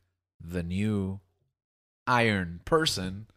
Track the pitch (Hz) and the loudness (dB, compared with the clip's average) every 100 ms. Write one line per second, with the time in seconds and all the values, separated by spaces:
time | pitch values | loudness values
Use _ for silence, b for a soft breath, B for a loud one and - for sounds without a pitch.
0 | _ _ _ - 85 90 85 92 107 104 | _ _ _ -18 -8 -6 -2 0 0 0
1 | 95 98 - _ _ _ _ _ _ _ | -2 -6 -12 _ _ _ _ _ _ _
2 | - 123 113 101 87 85 - 160 156 101 | 0 2 4 2 0 -6 0 2 2 -2
3 | 92 98 107 | -4 -6 -12